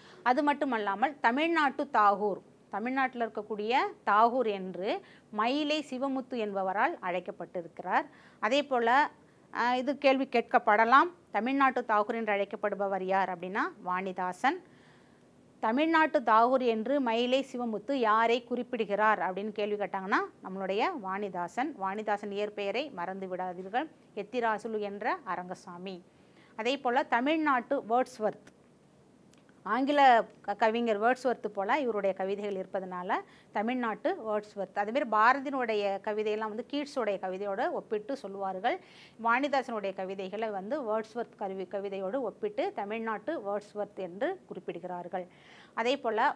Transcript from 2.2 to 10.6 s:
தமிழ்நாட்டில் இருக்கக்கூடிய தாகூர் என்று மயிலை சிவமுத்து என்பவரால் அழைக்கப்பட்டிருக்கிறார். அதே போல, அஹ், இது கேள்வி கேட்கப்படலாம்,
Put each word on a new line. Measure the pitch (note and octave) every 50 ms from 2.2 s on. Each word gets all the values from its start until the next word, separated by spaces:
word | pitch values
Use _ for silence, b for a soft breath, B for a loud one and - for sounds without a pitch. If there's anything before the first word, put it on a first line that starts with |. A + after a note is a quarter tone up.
| G#3 G3+ F#3+ - - - - - _ _
தமிழ்நாட்டில் | - G3 G#3+ B3 C4 C4+ C4 B3+ B3+ A#3+
இருக்கக்கூடிய | A3+ A3 A3 A3 G#3 - A3 G3+ G#3 A3 A#3+ C#4 F#4 G#4 F4 - _
தாகூர் | A#3 G3+ G#3 A#3 A#3 A3+ C4 A#3+ A3
என்று | G3+ G3 F#3 F#3 F3+ F3 F#3 A3 D#4 G4 B B B B B _
மயிலை | - G#3 G#3+ A#3+ C4+ D4 D4+ C#4+ D4+ D#4 C#4+ -
சிவமுத்து | B3+ B3 C4 C#4 C4 C4 - - C4 A#3+
என்பவரால் | G#3+ G#3 G3 G3 F#3+ F#3+ F#3 G3+ A#3+ D#4 F4 -
அழைக்கப்பட்டிருக்கிறார். | - F#3 F3 F#3 F3+ G3+ G3 - F3 - - F#3 E3 E3 - - - F3+ G3+ C4+ D#4+ D4+ B B B B B B
அதே | - G#3+ B3+ C#4+ C#4+
போல, | C#4+ C4+ A#3+ A#3 A3+ B3 C#4 D4+ - - b b b b b b _ -
அஹ், | - A3+ A#3+ B3
இது | B3+ B3+ B3 C#4+ C#4+
கேள்வி | - C4+ C4 C4 C4+
கேட்கப்படலாம், | - - A#3 A#3 - - A#3